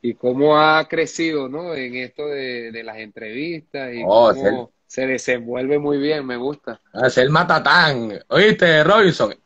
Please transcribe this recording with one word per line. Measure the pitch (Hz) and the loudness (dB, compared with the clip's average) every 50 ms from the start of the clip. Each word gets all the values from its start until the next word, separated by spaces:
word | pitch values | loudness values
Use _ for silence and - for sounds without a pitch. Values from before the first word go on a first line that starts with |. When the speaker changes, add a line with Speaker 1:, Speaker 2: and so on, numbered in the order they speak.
Speaker 1:
y | - 120 113 | -4 -6 -6
cómo | _ - 123 127 135 143 151 151 151 | _ -4 -4 0 2 2 4 4 4
ha | 151 156 156 156 151 - | 4 4 4 2 0 -2
crecido, | - 160 160 139 - - 165 160 156 147 135 | -2 -4 -4 -4 -4 -6 -4 -4 -4 -4 -6
¿no? | 127 135 156 180 175 160 | -6 -10 -10 -10 -8 -8
En | 143 131 123 123 | -8 -10 -10 -10
esto | 127 127 123 _ - 147 | -10 -12 -12 _ -12 -10
de, | 147 143 139 135 127 123 120 117 113 113 | -8 -8 -8 -8 -8 -10 -10 -12 -12 -14
de | 113 113 | -14 -14
las | 113 107 | -14 -14
entrevistas | 110 110 107 101 113 113 107 110 127 151 170 170 156 151 _ - 143 135 127 120 | -14 -16 -18 _ -16 -14 -12 -10 -8 -8 -8 -8 -12 _ _ -12 -10 -10 -10 -10
y | 120 113 | -6 0
Speaker 2:
Oh, | 92 101 113 117 110 101 | 4 6 6 6 6 4
Speaker 1:
cómo | 135 - 101 113 127 120 _ _ | 2 0 -2 -2 -2 -6 _ _
Speaker 2:
sí. | _ _ _ - | _ _ _ -8
Speaker 1:
se | - 131 | -6 -4
desenvuelve | 131 131 120 - - 127 120 117 117 120 127 131 131 147 147 | -4 -4 -4 -2 -4 -4 -4 -4 -8 -6 -6 -4 -2 -2 -2
muy | 147 147 143 | -2 -2 -4
bien, | 143 139 151 156 151 135 | -2 -2 -2 -4 -4 -6
me | 131 123 | -8 -8
gusta. | 120 123 139 147 _ _ - 117 _ _ _ _ | -6 -6 -8 -8 _ _ -16 -16 _ _ _ _
Speaker 2:
Ah, | 101 123 | -2 -2
es | 127 - | 2 2
el | 131 127 143 | 2 2 4
matatán, | 151 160 180 175 170 156 - 139 151 180 170 156 139 120 117 110 101 95 - | 4 2 2 2 0 0 2 2 4 4 4 2 0 -2 -4 -6 -8 -12 -8
¿oíste, | _ 123 156 202 220 214 214 185 170 160 151 151 | _ 2 4 4 4 4 4 4 4 6 4 6
Robinson? | 160 202 226 208 180 151 - 123 - - _ _ | 6 6 6 6 4 4 2 -2 -2 -2 _ _